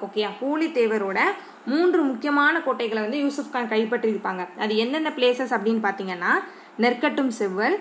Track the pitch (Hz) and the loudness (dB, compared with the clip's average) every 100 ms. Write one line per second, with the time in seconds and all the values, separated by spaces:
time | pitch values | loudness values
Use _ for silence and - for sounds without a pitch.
0 | 196 214 208 196 269 311 320 311 226 214 | -6 -4 -4 -4 -2 0 0 2 2 2
1 | 196 190 339 403 - - 226 294 359 339 | 0 0 0 -2 -10 -12 -2 2 4 4
2 | 285 233 294 285 294 330 277 233 226 220 | 2 0 0 2 4 2 0 -2 -2 -2
3 | 214 285 277 285 240 254 226 220 226 240 | -2 0 -2 -2 -4 -4 0 0 2 0
4 | 226 202 190 185 180 - 214 214 233 311 | 0 0 -2 -4 -8 -4 0 0 0 0
5 | 311 285 247 247 247 233 208 226 208 196 | -2 2 2 2 0 0 0 0 0 -2
6 | 190 175 185 339 - - - - 240 240 | -6 -4 0 0 -2 -14 -14 0 0 2
7 | 294 233 262 220 202 185 240 415 | 0 0 -2 -2 -2 0 0 0